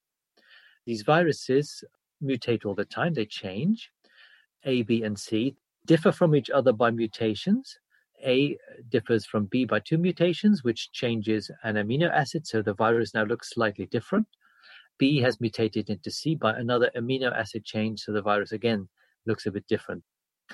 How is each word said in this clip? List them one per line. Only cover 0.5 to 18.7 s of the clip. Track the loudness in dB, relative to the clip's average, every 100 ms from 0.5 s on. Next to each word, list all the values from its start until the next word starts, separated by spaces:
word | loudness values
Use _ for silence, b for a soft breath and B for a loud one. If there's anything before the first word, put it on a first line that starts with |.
| b b b -8
These | -4
viruses | 2 4 4 0 0 0 0 -8 -20 _ _ _
mutate | -4 -2 -2 -2
all | -2
the | -4 -6
time. | -2 -2
They | -2 -4
change. | -6 -8 -4 -2 -2 -4 _ b b b b b _
A, | -2 0
B, | 2 0
and | 0 -6
C | -4 -2 -2 -4 _ _
differ | 2 4 4
from | 4 4
each | 4 4
other | 0 0
by | 0 0
mutations. | 2 -2 0 -2 0 0 0 0 -20 _ _ _ _
A | 0 2 2 -2 -12 -20 -2
differs | -2 2 0 2
from | -2
B | 0 0 0
by | 0
two | 0 0
mutations, | 0 2 0 4 4 4
which | 2 -2 -8
changes | -4 -2 -2 0 -2 -4 -10
an | -4
amino | -2 0 0 2
acid, | 2 0 -4 -4
so | -2
the | -2
virus | 0 2 2 2
now | -2
looks | 0 -2 -4
slightly | -2 -2 -2
different. | -4 -4 0 0 -2 b b b b b b _
B | 2 4
has | 2 2
mutated | -4 0 -2 -2 -4
into | -8 -8
C | -6 -4
by | 0 0
another | -2 0 2 2 0
amino | -2 0 0
acid | -2 -4 -8 -6
change, | -4 -4 -4
so | -6
the | -4
virus | 0 0 -2
again | -2 0